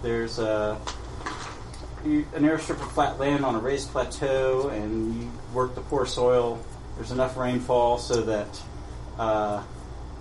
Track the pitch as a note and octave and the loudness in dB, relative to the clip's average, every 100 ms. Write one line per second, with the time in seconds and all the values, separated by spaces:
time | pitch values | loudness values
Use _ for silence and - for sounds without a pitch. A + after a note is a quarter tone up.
0 | A#2+ A#2 A2+ A#2+ A2 G#2+ G#2+ A2 - - | -2 0 -2 0 0 2 0 -2 -6 -8
1 | - - - - - - - - - - | -10 -8 -8 -8 -8 -10 -12 -12 -10 -4
2 | D3+ D3+ D3 D#3+ D3 D#3 - D#3+ - - | 0 2 2 4 4 4 0 -4 -2 2
3 | C#3 - C#3 C#3+ C3 A#2 B2 C#3 - C3+ | 2 2 2 2 2 0 0 0 0 -2
4 | A#2+ - C#3 C3+ C3 C3 C#3 A2 G#2+ A2 | -2 0 2 4 4 2 2 -2 -2 -2
5 | A2+ A#2 A#2+ - - B2 B2+ A#2+ - C#3+ | -2 -2 -6 -8 -4 0 0 -2 -2 0
6 | B2+ - B2 B2 A#2+ A#2 - - - - | 0 4 6 6 4 0 -6 -10 -10 -8
7 | A2+ B2 B2+ B2+ B2 B2 B2 B2 A#2+ A#2+ | -4 0 0 0 0 0 4 6 6 4
8 | - A#2+ G#2+ G#2 G2+ - - - - - | 2 2 2 0 -2 -8 -12 -12 -10 -10
9 | - - A2 G#2+ G#2 G#2 - - - - | -8 -2 2 2 2 -2 -6 -10 -12 -12
10 | - - | -10 -12